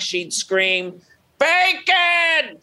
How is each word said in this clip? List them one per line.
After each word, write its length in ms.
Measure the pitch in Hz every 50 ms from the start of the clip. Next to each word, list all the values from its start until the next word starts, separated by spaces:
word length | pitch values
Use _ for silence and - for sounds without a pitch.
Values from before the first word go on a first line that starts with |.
she'd 320 | - - - 180 175 160 -
scream, 680 | - - - 190 190 190 190 185 185 180 180 180 180 _ _ - _ _ _ _ _
Bacon! 1200 | 277 320 339 359 370 370 359 - - - 370 370 349 349 349 339 339 330 330 311 294 - - -